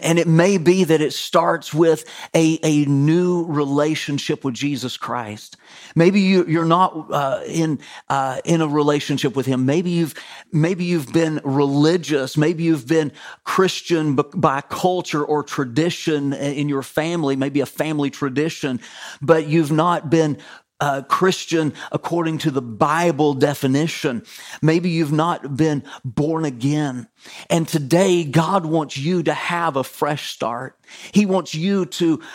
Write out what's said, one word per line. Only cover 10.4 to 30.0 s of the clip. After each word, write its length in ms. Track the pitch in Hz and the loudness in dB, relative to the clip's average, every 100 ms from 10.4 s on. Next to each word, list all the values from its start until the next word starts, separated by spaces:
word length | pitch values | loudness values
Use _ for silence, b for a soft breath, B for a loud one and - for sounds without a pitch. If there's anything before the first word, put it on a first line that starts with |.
| B | B
maybe 320 | 160 160 190 | 0 2 0
you've 300 | 180 175 135 | 0 -2 0
been 260 | 165 160 156 | 0 2 0
religious. 920 | 143 135 143 143 151 180 135 147 127 - | -2 2 2 4 4 4 0 -2 0 0
Maybe 280 | 151 170 | 2 2
you've 220 | 165 160 120 | 0 0 0
been 240 | 160 151 - B B | 0 0 -4 B B
Christian 720 | - - 185 - - 170 156 135 | -4 2 2 0 -2 0 2 0
b-, 80 | 147 | 0
by 260 | - 147 139 | 2 2 2
culture 640 | - - 165 180 - 156 | -4 -2 -2 -2 -4 -4
or 180 | 147 151 | -2 -2
tradition 920 | 143 - 135 117 170 - - 151 143 | -2 -4 -4 0 -2 -2 -2 -2 0
i-, 20 | 139 | -2
in 320 | 143 143 147 | -4 -2 -2
your 140 | 139 | -2
family, 520 | 127 - 156 175 147 | -4 -2 -2 0 -2
maybe 260 | 139 139 139 | 0 -2 -2
a 60 | 127 | -2
family 440 | - 156 156 139 | -2 -2 -2 -4
tradition, 680 | - 143 131 160 - 143 123 B B B B | -4 -4 -2 -4 -4 -6 -6 B B B B
but 240 | 139 160 151 | 2 2 4
you've 260 | 160 147 | 2 2
not 380 | 156 170 170 147 | 2 2 0 0
been, 260 | 160 156 139 B B B - | 2 2 -2 B B B -6
uh, 220 | 151 139 | -4 -4
Christian 680 | 131 - 185 180 - 165 156 - B | -2 0 0 0 -2 -2 0 -4 B
according 460 | 151 - 170 165 160 | -6 -4 -2 -2 -2
to 120 | 156 | -4
the 100 | 131 | -4
Bible 760 | 123 107 156 156 175 143 151 | -4 -2 0 2 2 2 0
definition. 880 | 139 143 143 139 135 156 - 151 117 - B B B | 2 0 0 0 2 0 -2 -4 -4 -8 B B B
Maybe 300 | 151 165 175 | 2 2 2
you've 220 | 165 156 | -2 0
not 440 | 151 165 165 139 135 | 0 0 -2 -6 -2
been 280 | 160 147 - B | 0 0 -6 B
born 400 | 127 113 147 160 | -10 -4 -2 -2
again. 640 | 156 123 131 151 147 127 - _ B B B | -4 -2 -2 0 -2 -6 -12 _ B B B
And 180 | 175 160 | 0 0
today, 580 | 165 135 165 190 175 | -2 2 4 4 2
God 420 | 156 131 165 196 160 | 2 2 2 0 0
wants 320 | 160 147 - | -2 -2 -4
you 240 | 139 180 | -2 0
to 100 | 156 | 0
have 440 | 147 - 175 165 135 | -2 -4 -2 -2 -2
a 80 | |
fresh 480 | 131 - | -4 -2